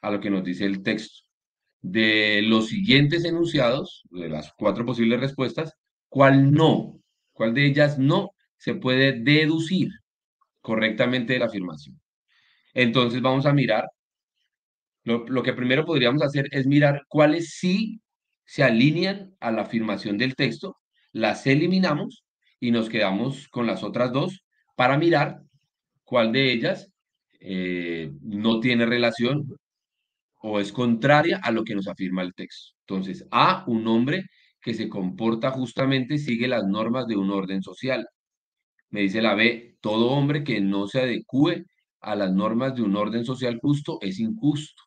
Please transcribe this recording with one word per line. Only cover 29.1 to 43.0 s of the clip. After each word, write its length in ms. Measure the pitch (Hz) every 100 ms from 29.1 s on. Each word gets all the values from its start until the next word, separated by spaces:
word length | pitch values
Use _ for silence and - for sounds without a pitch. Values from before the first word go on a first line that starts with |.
| 113 120 147 147 - _ _ _ _ _ _ _ _
o 160 | 110 107
es 140 | 98
contraria 680 | - 120 117 135 147 147 -
a 120 | 120
lo 100 | 110
que 140 | 107 104
nos 100 | 95
afirma 360 | - 92 92
el 120 | 92
texto. 400 | - 92 - - _
Entonces, 440 | _ 95 92 - -
A, 320 | 117 156 185 -
un 180 | 113 110
hombre 400 | 113 127 185 190 _ _ _
que 140 | -
se 140 | 110 101
comporta 640 | 104 92 - 110 113 131
justamente, 640 | 131 127 - 135 135 123 147
sigue 300 | 147 117 127
las 180 | 120 98
normas 400 | 98 110 127 117
de 100 | 104
un 140 | 98
orden 320 | 98 95 98
social. 420 | 95 92 127 127 113 _ _ _ _ _ _ _ _
Me 120 | 104
dice 200 | 98 107
la 140 | 110 104
B, 400 | 113 120 - _
todo 300 | 110 107 120
hombre 320 | 143 143 147
que 180 | 143 110
no 280 | 98 98 101
se 140 | 131
adecue 640 | 127 113 - 135 156 175 - _ _ _
a 160 | - 104
las 160 | 98
normas 420 | 95 107 113 131
de 80 | 123
un 140 | 107
orden 280 | 101